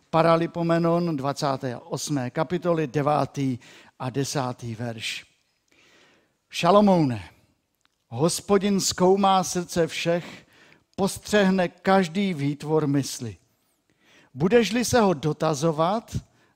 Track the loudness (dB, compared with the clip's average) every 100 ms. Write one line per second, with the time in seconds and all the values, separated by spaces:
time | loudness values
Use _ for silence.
0 | _ 2 4 2 0 -2 0 2 2 0
1 | -2 -4 -4 -4 -4 -4 -6 -8 -10 -10
2 | -6 -4 -4 -4 -4 -2 -2 -2 -2 -2
3 | 0 0 -2 -4 -4 -4 -10 -20 -20 -12
4 | -8 -6 -4 -4 -6 -8 -12 -10 -10 -10
5 | -10 -12 -16 _ _ _ _ _ _ _
6 | _ _ _ _ _ -2 4 6 6 4
7 | 2 -2 -10 _ _ _ _ _ _ _
8 | _ -2 0 0 0 0 2 0 -2 2
9 | 2 4 4 2 0 -6 -4 -2 -2 -2
10 | -2 -2 -4 -16 -20 _ _ _ _ -4
11 | -4 -4 0 2 4 2 0 -2 2 2
12 | 2 0 -2 0 -2 -4 -2 0 2 0
13 | -2 -8 -12 -14 _ _ _ _ _ _
14 | _ _ _ -4 2 4 4 0 2 4
15 | 4 2 -2 -2 -2 0 0 0 0 -2
16 | -6 -10 -12 _ _